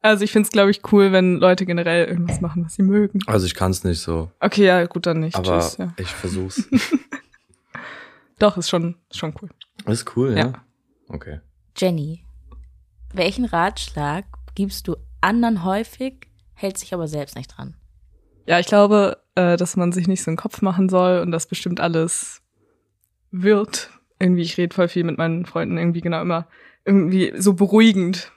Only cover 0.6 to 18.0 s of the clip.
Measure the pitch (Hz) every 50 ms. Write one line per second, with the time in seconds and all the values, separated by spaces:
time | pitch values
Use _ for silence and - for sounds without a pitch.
0.6 | 202 196 208 - - - 214 202 196 196 190 185 185 185 180 - - 185 180 180
1.6 | 190 180 175 170 170 170 165 175 170 - 180 170 170 175 - - 180 165 156 175
2.6 | 170 160 - - 196 190 196 208 208 196 - 196 190 - 110 104 92 87 - -
3.6 | 92 92 95 92 - 92 85 80 - - 82 82 80 85 _ _ - 196 - 202
4.6 | 202 185 180 180 170 175 - 180 175 175 165 160 156 160 - 190 185 185 - -
5.6 | 85 82 - - 92 87 - - 92 87 - - - 90 92 95 92 95 - 277
6.6 | 202 - - 233 - - 339 254 - _ - - _ _ _ _ _ _ _ _
7.6 | _ _ _ - - - - - - - _ _ _ _ _ _ 214 208 202 180
8.6 | 170 - - 175 165 170 175 _ _ _ - - - 156 151 - - 170 _ _
9.6 | - _ _ - - - 110 117 - - - 120 127 139 - - 151 147 123 -
10.6 | _ _ _ _ _ _ _ _ _ _ - 73 - 76 76 73 _ _ _ _
11.6 | _ _ _ - 190 185 175 160 143 151 160 170 _ - - - - - - -
12.6 | - - _ _ _ _ _ _ - - - 190 160 185 196 - 247 - - 170
13.6 | 170 196 208 - - - - 156 147 143 147 180 202 - - - - - - -
14.6 | 196 196 - - - - 165 - - - - - - 185 214 233 240 233 226 185
15.6 | 165 190 190 208 233 - - - 254 269 262 _ - _ _ _ _ _ _ _
16.6 | - 196 190 - - - 190 175 165 156 156 147 143 - - 113 131 - - -
17.6 | 135 131 - _ _ _ _ _